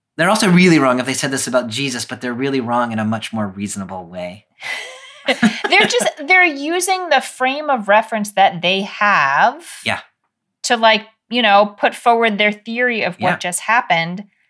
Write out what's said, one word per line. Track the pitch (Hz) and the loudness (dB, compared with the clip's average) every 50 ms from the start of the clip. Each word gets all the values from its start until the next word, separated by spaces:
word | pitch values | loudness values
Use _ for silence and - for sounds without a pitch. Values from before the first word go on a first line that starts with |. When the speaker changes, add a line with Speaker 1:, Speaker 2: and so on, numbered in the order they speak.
| _ _ _ | _ _ _
Speaker 1:
They're | - 165 190 | 0 0 2
also | 214 220 233 185 | 2 2 4 4
really | 175 180 185 180 165 147 | 6 6 6 6 6 6
wrong | 139 127 123 127 | 6 4 2 2
if | 120 | -2
they | 135 123 | -4 -4
said | - 151 139 | -4 -4 -4
this | 135 131 - | -4 -4 -4
about | 135 123 127 117 113 | 0 0 0 0 -2
Jesus, | 110 131 139 131 120 117 107 | -4 -6 -4 -4 -4 -6 -8
but | - 127 113 | -10 -10 -8
they're | 127 123 120 | -8 -8 -4
really | 120 135 139 135 131 | -4 -4 -2 -2 -2
wrong | 117 117 120 123 120 117 | -2 0 -2 -2 -2 -2
in | 113 110 | -2 -2
a | 107 | -2
much | 107 113 110 - - 113 | -2 -2 -4 -6 -8 -6
more | 110 107 | -6 -6
reasonable | 98 95 101 104 101 - 101 95 90 95 92 87 | -6 -6 -8 -8 -8 -8 -10 -10 -10 -12 -14 -14
way. | 85 90 90 90 90 95 107 _ _ | -14 -12 -10 -10 -10 -12 -16 _ _
Speaker 2:
<laughs> | _ _ - - - - - - - - - - - - - | _ _ -12 -10 -10 -10 -12 -14 -18 -20 -20 -20 -20 -10 -6
They're | 277 262 - - 214 - - - - 339 403 - | -6 -2 2 2 0 0 0 -2 2 2 2 2
just, | - 480 480 294 - - - 285 | 2 0 0 0 -2 -2 -4 -2
they're | 285 370 370 359 | 2 4 4 4
using | 339 285 277 285 311 349 370 330 392 381 370 359 330 | 2 0 -4 -4 -4 -2 -2 -2 -2 -2 -4 0 0
the | 285 269 | 0 0
frame | - - - - 254 262 269 294 302 294 | 0 -4 -6 -4 -2 -2 -2 -4 -2 -2
of | 269 233 202 | -2 -2 2
reference | 233 214 214 214 - 233 214 208 208 | 2 2 2 2 0 -6 -6 -6 -4
that | - 190 196 - 185 165 175 | 2 2 4 4 2 0 -2
they | 175 190 190 | 0 0 -2
have | 202 196 - - 208 208 196 165 143 139 139 151 190 240 269 330 339 - - - - | -4 -6 -4 0 2 2 4 4 2 2 4 4 2 2 2 -4 -12 -18 -18 -8 -6
Speaker 1:
Yeah. | 113 - - - _ _ _ _ _ _ _ _ _ _ _ - | -6 -6 -6 -8 _ _ _ _ _ _ _ _ _ _ _ -2
Speaker 2:
to, | - 247 | -2 0
like, | 226 226 220 220 208 208 - _ _ _ _ | 4 4 4 4 2 -2 -10 _ _ _ _
you | 226 247 | -2 0
know, | 233 208 202 202 208 208 - | 2 4 4 4 4 2 0
put | - - 226 226 | -2 -2 -2 -2
forward | - - 240 233 233 233 226 208 | 0 2 2 2 4 2 0 0
their | 196 208 208 | 2 0 0
theory | 208 208 _ 226 226 240 247 247 233 208 - | 0 -4 _ -10 -4 -2 -2 -2 -2 -2 -4
of | 180 175 | -6 -4
what | - 202 180 | -2 -2 -2
Speaker 1:
Yeah. | 170 | -2
Speaker 2:
just | - - 175 175 - | -2 -4 -6 -8 -6
happened. | - - 226 247 247 - 175 165 165 170 180 202 208 - _ _ _ | -2 0 0 0 2 0 0 -2 0 -4 -6 -10 -12 -16 _ _ _